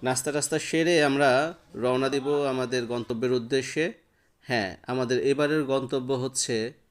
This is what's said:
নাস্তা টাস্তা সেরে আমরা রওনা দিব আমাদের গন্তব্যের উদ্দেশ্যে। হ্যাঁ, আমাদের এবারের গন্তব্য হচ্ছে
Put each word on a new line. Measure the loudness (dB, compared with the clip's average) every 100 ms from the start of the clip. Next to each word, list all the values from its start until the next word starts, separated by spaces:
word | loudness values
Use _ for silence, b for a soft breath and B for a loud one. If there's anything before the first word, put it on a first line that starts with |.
নাস্তা | -2 -2 -2
টাস্তা | -2 -2 -4
সেরে | -2 0 4 4
আমরা | 4 4 4 4 2 -4 _ -4
রওনা | 0 2 2
দিব | 0 0 0
আমাদের | 0 -2 -2 -2 -2
গন্তব্যের | -4 -4 -2 0
উদ্দেশ্যে। | 0 0 -2 -2 -2 -4 -4 _ _ _ _
হ্যাঁ, | -4 -2 -2 -6 -6
আমাদের | -4 0 2
এবারের | 2 2 2 0
গন্তব্য | 0 -2 0 -4 -2
হচ্ছে | -2 -2 -4 -2 -2 -4 -8 _